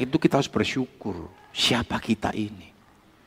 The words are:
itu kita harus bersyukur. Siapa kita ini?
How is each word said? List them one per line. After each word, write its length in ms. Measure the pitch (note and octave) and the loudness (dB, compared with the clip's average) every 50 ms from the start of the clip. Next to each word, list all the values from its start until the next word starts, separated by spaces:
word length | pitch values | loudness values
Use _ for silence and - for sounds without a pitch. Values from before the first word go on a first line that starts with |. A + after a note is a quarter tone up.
itu 160 | B2+ C3 D3 | 0 0 2
kita 240 | D#3+ - D#3+ - C#3 | 4 4 4 4 2
harus 80 | C3+ - | 2 2
bersyukur. 800 | - G#2+ G#2 - - C3+ B2+ - - - - G#2+ F2 E2+ D#2+ E2+ - - - - - | 0 0 0 0 0 -2 -4 -4 -8 -10 -8 -8 -6 -8 -8 -12 -16 -20 -20 -10 -4
Siapa 480 | - - - B2+ A#2 - - A2+ A2+ | 0 2 2 2 2 0 -2 -4 -2
kita 320 | - - G#2+ - - A2 - | 0 0 0 0 0 -2 -2
ini? 320 | G#2+ G#2+ G#2 G#2+ F2+ E2+ - - - _ - - _ _ - _ _ _ | -2 -4 -4 -6 -12 -18 -20 -20 -20 _ -20 -20 _ _ -20 _ _ _